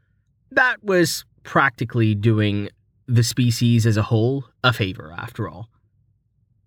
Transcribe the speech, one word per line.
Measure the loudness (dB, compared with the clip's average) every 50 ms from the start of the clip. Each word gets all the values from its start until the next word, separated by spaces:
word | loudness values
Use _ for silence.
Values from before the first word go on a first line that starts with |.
| _ _ _ _ _ _ _ _ _ -4
That | 0 0 2 2 0 -4 -4
was | 0 2 2 2 0 -2 -6 -10 _ _ _ -10
practically | -4 0 2 2 0 0 -4 -6 -4 0 0 2 2 2
doing | 2 2 2 2 2 2 0 0 -2 -4 -8 -12 _ _ _ _ _ _
the | 0 2 2 2
species | 2 0 0 0 0 0 2 2 2 4 4 4
as | 2 2
a | 0 0
whole | 0 0 0 0 0 -2 -4 -6 _ _ _ -2
a | -2 0
favor, | -2 -4 -6 -6 -10 -14 -16 -14
after | -14 -14 -12 -10 -10 -10 -10
all. | -10 -14 -18 -18 _ _ _ _ _ _ _ _ _ _ _ _ _ _ _ _ _ _ _